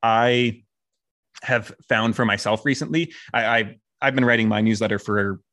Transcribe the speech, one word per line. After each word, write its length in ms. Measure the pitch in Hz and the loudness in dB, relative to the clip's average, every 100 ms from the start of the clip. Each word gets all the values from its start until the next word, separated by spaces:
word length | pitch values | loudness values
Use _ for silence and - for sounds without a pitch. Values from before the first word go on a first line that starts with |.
I 600 | 117 113 120 123 120 113 _ _ _ _ _ _ _ - | 0 2 2 2 0 -4 _ _ _ _ _ _ _ -12
have 300 | - 120 - - - | -4 -4 -4 -10 -2
found 300 | 113 113 110 | 0 0 0
for 80 | 113 | 0
myself 400 | 101 107 110 143 | 0 0 -2 -2
recently. 480 | 131 147 160 160 - - | -4 -2 -2 -4 -8 -6
I, 120 | 120 110 | -2 0
I, 300 | 117 101 - _ - | 0 -2 -10 _ -4
I've 140 | 135 131 | -2 2
been 100 | 120 | 2
writing 240 | 117 110 | 2 2
my 100 | 107 | 2
newsletter 400 | 110 107 110 104 | 2 0 0 -2
for 400 | - 104 98 95 _ | -2 -2 -2 -6 _